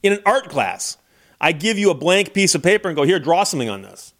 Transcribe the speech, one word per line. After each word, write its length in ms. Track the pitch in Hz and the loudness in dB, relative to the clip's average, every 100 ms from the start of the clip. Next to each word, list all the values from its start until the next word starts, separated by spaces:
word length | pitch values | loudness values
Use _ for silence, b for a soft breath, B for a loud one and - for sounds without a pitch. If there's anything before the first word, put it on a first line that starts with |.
in 80 | 196 | 0
an 80 | 202 | 2
art 240 | 202 269 180 | 2 0 -2
class, 480 | 139 98 - - - b b b b | -4 -4 -4 -12 -12 b b b b
I 140 | 156 | -2
give 240 | 156 202 202 | 0 -2 2
you 100 | 202 | 2
a 40 | |
blank 400 | 147 160 190 196 | 2 2 2 0
piece 200 | 196 190 | 0 0
of 80 | 170 | 2
paper 280 | 175 208 190 | 2 0 0
and 80 | 156 | 0
go, 60 | |
"Here, 140 | 143 185 | 0 0
draw 280 | 143 175 | 0 0
something 240 | 202 151 117 | 0 -4 -6
on 120 | 98 | -8
this." 320 | 98 98 - | -14 -20 -20